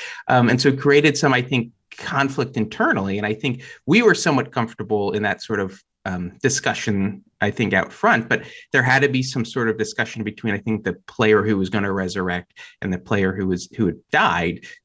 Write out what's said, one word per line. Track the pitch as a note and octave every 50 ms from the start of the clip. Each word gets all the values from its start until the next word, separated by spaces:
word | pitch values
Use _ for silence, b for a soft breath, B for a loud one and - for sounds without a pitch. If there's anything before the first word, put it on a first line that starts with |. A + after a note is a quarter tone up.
| B B B B B
Um, | - C3 B2 A#2+ A2+
and | A#2+ B2+
so | C3 C#3+
created | C3 C3+ - C#3+ C#3+ D3 D3 D#3 -
some, | - - C#3+ C3
I | B2
think, | B2 C3 C#3 B2 A2+ - - _ _ _ -
conflict | - - - - C3+ C#3 C3+ C3+ - B2+ C3 -
internally. | A#2+ G#2+ - - - A3+ E4 - - F#2+ G2 G2
And | G2+ G#2+
I | G#2+ G#2+
think | - - C3+ B2 B2+ B B B B _
we | B2+ D#3+ A3+
were | A#3+ G#3+ E3+
somewhat | - - E3+ D3 B2+ A2 - -
comfortable | B2+ A2+ A2+ - - G#2 F#2 A2 G#2 G2+ G2
in | G2 G#2 G#2
that | G2+ G2 -
sort | - - A2 G2+
of, | G2 F#2+ F#2+ - _ _ _ _ -
um, | G2 F2+ F2+ F2+ F2 - -
discussion, | - B2+ - - - C3 A2 - - A#2 G2+ G2 G2 G2+ - - - _ _ -
I | G2+ G#2
think, | G2 - A2+ F#2+ F#2
out | F#2 - -
front, | - - - A3+ G3+ A#2 A2+ -
but | A#2+ - B B B B B B
there | - C3+
had | B2+ B2+ C3 C3+
to | C#3 C#3
be | B2+ C3
some | B2+ B2+ - C3 A2+
sort | - - C3 A#2 A2+
of | G#2+
discussion | G#2+ G#2+ - - - A2+ - - A2+ G#2
between, | G#2+ G#2+ - - A2 G2+
I |
think, | G2 - A2+ A2 G#2 -
the | F#2+ F2 - _
player | - - - A#2 G#2+ G#2+ G#2 G2
who | A2 G#2+
was | G2 F#2+ F#2
gonna | G#2 G#2 G2 G2
resurrect | F#2+ G2 F#2+ F2+ F#2 G2+ F#2 F#2 F2 F2+ F2+ _ B B B B B B
and | - G2
the | F2+
player | F2+ - - A2 G2+ F#2+ F#2 F#2
who | G2 F#2+
was, | F#2 F2+ F2 - - -
who | - A2
had | F2 D#2+ - _ _
died | - D3+ - - - F3 E2+ F2 - - B B B B